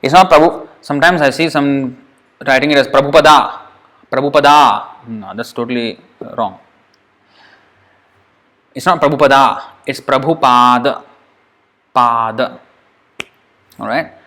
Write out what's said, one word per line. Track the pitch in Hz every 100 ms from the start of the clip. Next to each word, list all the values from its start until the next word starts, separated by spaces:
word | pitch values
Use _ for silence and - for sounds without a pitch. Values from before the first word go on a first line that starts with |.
It's | 139
not | 165 185
Prabhu. | 156 165 - - _
Sometimes | - 143 165 180
I | 143
see | 123 160
some | 151 143 139 131 127 _ _ _ _ -
writing | 131 143
it | 143
as | 123
Prabhupada. | 135 143 151 151 151 - - - _ _ _ _
Prabhupada. | 131 143 147 143 147 135 104 - - 120
No, | 110 98
that's | 98 117
totally | - 120 123 117 - _ _ - -
wrong. | 110 98 _ _ _ _ _ _ _ _ _ _ _ _ _ _ _ _ _ _ _ _ _
It's | - 190
not | 170
Prabhupada. | 143 147 143 135 131 - - _ -
It's | 135
Prabhupada. | - 131 139 165 135 123 123 123 123 - - _ _ _ _ _ _ _ _
Pada. | - 120 117 113 110 127 - _ _ _ _ _ _ - _ _ _ _ _
All | 110
right. | 123 98 -